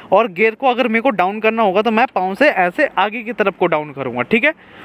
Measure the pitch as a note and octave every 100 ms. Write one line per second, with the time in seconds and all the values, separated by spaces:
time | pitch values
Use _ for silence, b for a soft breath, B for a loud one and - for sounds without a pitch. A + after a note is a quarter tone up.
0 | B G3 A3+ E3+ A3 A3 C4+ A#3+ B3+ A3
1 | B3+ F#3+ F3+ G#3+ A3 A3+ G#3 F#3 A3+ A3
2 | C4 G3 F#3 G3 D4 G3 F3+ F#3+ - -
3 | G#3 A#3 A3 A3+ G3 - F3 D#3 D3+ C3+
4 | B2+ A#2+ B2 A3+ C#4+ - B B